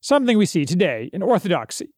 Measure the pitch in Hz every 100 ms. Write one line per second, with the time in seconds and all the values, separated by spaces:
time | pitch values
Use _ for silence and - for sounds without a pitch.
0 | - 285 247 220 202 175 143 180 185 117
1 | 113 180 196 226 202 165 110 - -